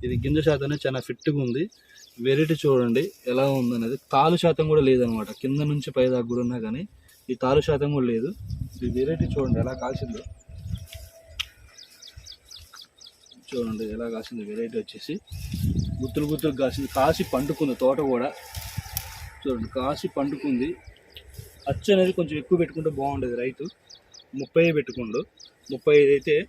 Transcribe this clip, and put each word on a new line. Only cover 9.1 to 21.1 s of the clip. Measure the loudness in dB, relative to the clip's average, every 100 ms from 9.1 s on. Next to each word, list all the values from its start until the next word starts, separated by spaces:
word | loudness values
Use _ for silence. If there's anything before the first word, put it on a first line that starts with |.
| 0 -2
చూడండి | 0 0 0
ఎలా | 0 -4
కాసిందో. | -6 -6 -8 -10 -12 -18 _ -16 -10 -10 -10 -18 -20 -20 -20 -14 -14 _ -20 -20 -20 -20 -20 -20 -20 -20 _ -20 -20 -20 -20 _ -20 _ _ -20 -10
చూడండి | -4 -4 -4 -6 -6
ఎలా | -6
కాసింది | -8 -10 -10 -10
వెరైటీ | -6 -6 -6
వచ్చేసి | -8 -12 -10 -10 _ -10 -8 -4 -2 0 -2 -4
గుత్తులు | -4 -2 -2
గుత్తులు | -2 -2 0
కాసింది. | -2 -2 -4 2
కాసి | 2 2 0
పండుకుంది | -2 -2 -2 -2 2
తోట | 2 2 0
కూడా | 0 -2 -6 -14 -12 -10 -10 -6 -8 -8 -14 -16 -10
చూడండి, | -6 -4 -4 -4
కాసి | -4 -4 -6 -4
పండుకుంది. | -4 -4 -2 -2 -2 -6 -14 -20 _